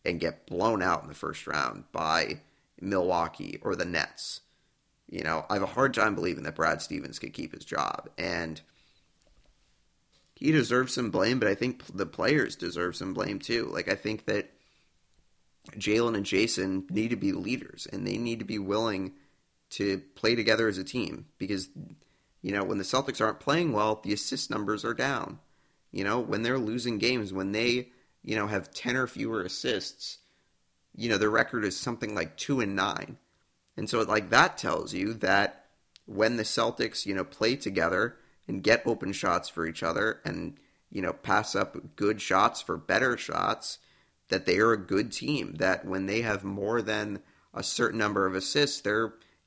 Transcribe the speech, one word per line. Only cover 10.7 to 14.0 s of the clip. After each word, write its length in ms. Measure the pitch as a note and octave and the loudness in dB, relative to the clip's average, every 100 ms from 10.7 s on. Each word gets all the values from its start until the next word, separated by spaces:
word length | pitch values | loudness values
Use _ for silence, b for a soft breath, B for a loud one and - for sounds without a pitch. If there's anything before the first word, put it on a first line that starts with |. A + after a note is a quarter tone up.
| B2 B2+ | 4 2
some 180 | - A#2 | 0 0
blame, 280 | G2+ G#2 B2+ | 2 2 4
but 80 | G#2 | 2
I 80 | G2+ | 2
think 300 | B2 - - | 0 -2 -8
the 200 | F#2+ F2 | -6 -4
players 500 | - G2 D3+ A#2 - | 0 2 2 2 -2
deserve 400 | F2 E2+ F2+ E2 | -6 -2 -2 -2
some 180 | F#2 | -6
blame 260 | - G2+ G2 | -4 -2 -4
too. 300 | - A#2 - | -2 -2 -2
Like, 180 | - - | -2 -2
I 60 | |
think 300 | G2+ | -2